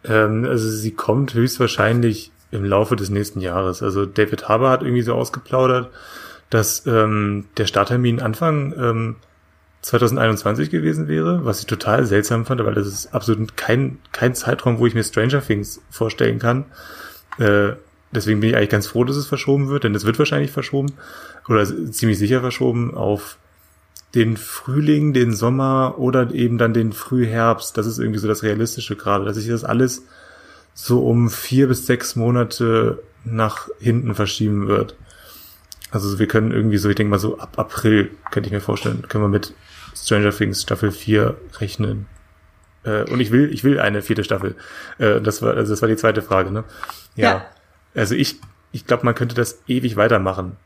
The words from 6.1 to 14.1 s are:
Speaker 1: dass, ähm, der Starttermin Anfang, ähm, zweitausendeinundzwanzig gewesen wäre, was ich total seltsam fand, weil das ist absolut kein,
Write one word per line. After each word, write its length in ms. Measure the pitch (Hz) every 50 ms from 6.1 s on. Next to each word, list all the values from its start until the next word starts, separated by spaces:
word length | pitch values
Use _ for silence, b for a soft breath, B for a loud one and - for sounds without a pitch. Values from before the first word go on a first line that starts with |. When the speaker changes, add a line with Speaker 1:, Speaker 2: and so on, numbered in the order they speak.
| B B B B B B B _
Speaker 1:
dass, 380 | - 113 104 - - - -
ähm, 600 | 139 117 113 107 107 107 104 104 101 101 101 101 - _ -
der 80 | 107
Starttermin 540 | 95 - 101 101 - 120 123 123 120 117 117
Anfang, 500 | 120 110 110 - 165 160 151 147 139 143 160 143
ähm, 380 | 123 117 113 113 113 117 113 - _ _ _ _ _ _ _ _ _ _ _ _
zweitausendeinundzwanzig 880 | - - - 120 123 110 123 - 113 113 110 101 - 104 107 123 151 151
gewesen 380 | 175 165 156 160 156 156 160 147
wäre, 360 | 156 156 160 170 175 175 143
was 160 | 120 101 -
ich 60 | -
total 400 | - 110 98 - 107 107 131 131
seltsam 400 | 107 98 104 104 - 120 113 113
fand, 180 | - 131 120 110
weil 100 | 107 107
das 120 | 107 101
ist 280 | 101 98 98 - - -
absolut 420 | 123 - 117 110 110 110 - -
kein, 420 | - - - 113 127 139 131 131 - _ -